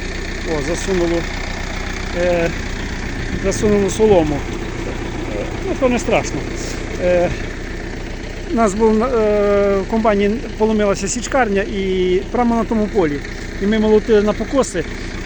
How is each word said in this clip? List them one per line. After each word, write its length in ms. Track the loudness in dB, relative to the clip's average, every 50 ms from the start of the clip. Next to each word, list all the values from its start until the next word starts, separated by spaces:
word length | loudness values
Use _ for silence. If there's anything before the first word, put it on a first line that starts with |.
| -6 -6 -6 -6 -6 -6 -6 -6 -4 -2
О, 100 | -2 -2 -2
засунуло, 540 | -2 -4 -2 -2 0 0 2 2 2 0 0 -2 -4 -4 -6 -6 -6 -6 -6 -6 -6 -6 -6 -6 -6 -6 -6 -6 -4 -2
е, 320 | 0 2 2 2 2 2 0 -2 -4 -4 -6 -6 -6 -6 -6 -6 -6 -6 -6 -6 -4 -4 -4 -4 -2 0
засунуло 460 | 0 0 2 2 4 4 4 2 2
солому. 500 | 2 4 6 6 8 6 6 4 0 -2 -4 -6 -6 -6 -6 -6 -6 -6 -6 -6 -6 -6 -6 -6 -6 -6 -6 -4 -4 -4
Е, 60 | -4 -6 -6 -4 -4
ну, 80 | -4 0 2
то 100 | 2 2
не 100 | 2 2
страшно. 400 | 2 2 2 2 0 0 -4 -4 -4 -4 -6 -6 -6 -6 -6 -6 -6 -6 -4 0
Е, 280 | 2 4 4 4 2 2 0 -4 -6 -6 -8 -8 -8 -8 -8 -8 -8 -8 -8 -8 -8 -8 -8 -8 -8 -10 -10 -8 -6 -2
у 40 | 0
нас 180 | 2 2 2 4
був, 300 | 4 4 4 4 4 2
е, 760 | 2 2 2 2 2 4 4 4 4 4 4 4 4 2
в 120 | 0 0 0
комбайні 400 | 0 2 2 4 4 4 2 2 0 -2 -4 -6 -2
поломилася 500 | 0 0 2 2 2 2 2 0 0 -2
січкарня 540 | -4 -4 -6 -4 0 2 2 2 2 2 0
і 600 | 0 -2 -4 -2 -2 0 0 2 2 2 2 0 0 -2
прямо 240 | 0 0 2 2 2
на 80 | 0 0
тому 240 | 0 0 0 0
полі. 320 | 0 2 2 2 2 0 -4 -6 -8 -8 -10 -8 -8 -6 -2
І 60 | 0
ми 120 | 2 2 4
молотили 420 | 4 6 4 4 6 4 4 4
на 120 | 4 2 0
покоси, 500 | -2 -2 0 0 0 0 0 -2 -4 -4 -6 -8 -8 -8 -8 -8 -6 -4